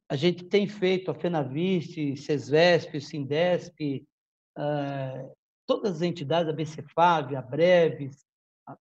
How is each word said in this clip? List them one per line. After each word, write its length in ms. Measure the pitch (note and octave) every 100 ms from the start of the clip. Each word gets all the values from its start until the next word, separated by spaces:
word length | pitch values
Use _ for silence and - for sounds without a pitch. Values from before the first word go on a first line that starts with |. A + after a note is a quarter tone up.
| -
A 80 | C#3
gente 280 | F3 F3
tem 240 | - G#3 G3+
feito 420 | - F#3 F#3 E3+
a 60 | -
fenaviste, 1000 | F3 E3 B2+ C#3+ F#3 F3+ E3 D#3 C#3+ C3
sesvesp, 840 | - C#3+ A#2 D#3 F3 E3+ - D3+
sindesp, 1080 | - D3+ C#3 D3+ F3+ E3+ - - D3 C3 - _ _ _ _ -
eh, 720 | D3 D3 C#3 C#3 C3 C3+ C#3 - _ _ -
todas 320 | - G#3+ D#3
as 40 |
entidades, 500 | F3 E3+ C#3 E3 D#3+
a 40 | D3+
B 100 | D#3
C 180 | C#3+ -
fav, 420 | E3 F3 D#3+ C3 C3+
a 60 |
Breves, 840 | A#2+ C#3+ F3 F3+ D#3+ C#3 C3+ - _ _ _ _ -
a, 80 | C3+